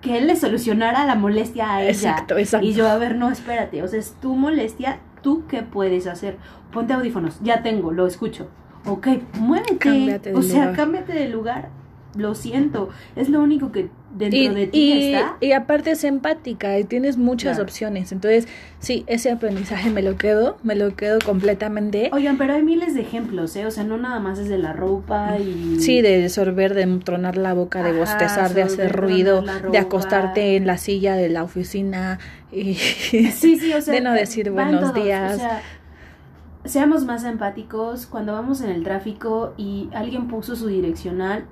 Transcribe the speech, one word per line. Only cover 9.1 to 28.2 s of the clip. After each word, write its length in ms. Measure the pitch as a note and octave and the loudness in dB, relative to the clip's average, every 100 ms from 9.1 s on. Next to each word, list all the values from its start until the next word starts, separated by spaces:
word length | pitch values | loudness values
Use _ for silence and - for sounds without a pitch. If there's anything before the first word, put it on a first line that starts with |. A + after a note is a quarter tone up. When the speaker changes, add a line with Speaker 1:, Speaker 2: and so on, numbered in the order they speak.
| C4 - G#3 | 0 0 -4
Speaker 1:
muévete, 380 | A3+ E4 A4+ G4 | 2 2 2 0
Speaker 2:
Cámbiate 520 | C#4+ C#4 A#3 G3+ G3+ | 4 4 2 0 -2
de 60 | F#3+ | 0
Speaker 1:
o 40 | |
sea, 180 | - F#3 | 4 4
Speaker 2:
lugar. 160 | C#4 C#4+ | 4 2
Speaker 1:
cámbiate 360 | D4+ F#4 F#4 | 0 0 -4
de 160 | E4 C4+ | -4 -2
lugar, 420 | A3+ A3 B3+ - - - - - | -4 -4 -6 -8 -16 -20 -20 -14
lo 200 | G3+ G#3 G#3+ | -6 -4 -4
siento, 520 | A#3 B3 C#4+ - G3 - - - | -4 0 0 0 -6 -8 -14 -4
es 120 | C4+ | 2
lo 140 | D4+ | 4
único 300 | D4 D4 C4 | 4 2 0
que 180 | G#3 F3 - - G#3 | -4 -6 -8 -18 -6
dentro 220 | G#3 C4+ | 0 2
Speaker 2:
Y, 80 | C4 | 2
Speaker 1:
de 180 | G3+ G3 | 2 2
ti 100 | D4+ | 4
Speaker 2:
y, 320 | D4 C#4+ C#4 | 6 4 4
Speaker 1:
está. 220 | C#4 A#3 - | 2 0 0
Speaker 2:
y 120 | C4+ | 2
aparte 380 | C4+ - D4 D4 | 2 4 0 2
es 120 | D#4+ | 0
empática 720 | D4 C#4 C#4 D#4 B3+ G3+ G#3 G3+ | 0 0 -2 -4 -6 -6 -2 0
y 60 | |
tienes 340 | G3+ A#3+ C4+ B3 | 0 0 0 2
muchas 380 | B3 B3 C#4 A3+ | 2 2 -2 -2
Speaker 1:
Claro. 80 | |
Speaker 2:
opciones, 460 | F#3+ - G#3+ G3 F#3 | -4 -4 -6 -4 -6
entonces 340 | F#3+ G#3 A3+ A#3 - - - | -2 4 4 2 -10 -20 -16
sí, 260 | - B3 - | -4 -4 -2
ese 240 | A#3 B3+ | -2 0
aprendizaje 600 | A#3+ A3+ G3 F#3+ G3+ G3+ | 0 -2 -4 -4 -2 -2
me 100 | G#3+ | 0
lo 140 | F#3+ F#3+ | 0 0
quedo, 400 | G#3 G#3+ B3 - | 2 4 2 0
me 140 | A#3 G#3 | -2 0
lo 180 | G3+ F#3+ | 0 -2
quedo 220 | G#3 A3 A3 | 0 0 2
completamente. 840 | G3 G3+ G3+ G#3+ G#3+ G#3 G#3 A#3 | 2 2 0 -2 -4 -2 0 0
Speaker 1:
Oigan, 240 | C#4 C#4+ C4+ | 2 2 2
pero 160 | C4+ | 2
hay 80 | D4 | 2
miles 320 | D#4 E4 E4+ | 4 2 0
de 80 | C#4 | -2
ejemplos, 520 | A3 A#3 A3 F#3 D#3+ G3 | -2 -6 -6 -4 -6 -4
¿eh? 100 | G#3+ | -6
O 40 | |
sea, 140 | G#3+ | -4
no 140 | G#3 A3+ | -4 -4
nada 200 | A#3+ A#3+ | -4 -4
más 180 | G3 F#3+ | -4 -4
es 100 | G3+ | -2
de 80 | G3 | -2
la 160 | E3 | -2
ropa 640 | D#3 F#3 G3 - G#3 G#3 G#3 | -2 -2 -2 -2 -2 0 -2
y 400 | G3 F3 E3+ E3 | -2 -4 -2 2
Speaker 2:
Sí, 200 | E3 B3 | 4 6
de 260 | A3 F#3 F3+ | 6 6 4
sorber, 420 | F3+ F#3+ F#3 F#3+ | 2 0 2 2
de 140 | G3 F#3 F#3 | 2 2 0
tronar 320 | F3+ F3+ F3+ F#3 | -2 -2 -2 -2
la 160 | F#3+ | 0
boca, 300 | F3+ F3 F#3 | 0 -2 -2
de 80 | F3 | 0
Speaker 1:
Ajá, 80 | E3 | 2
Speaker 2:
bostezar, 560 | E3+ G#3 | 0 2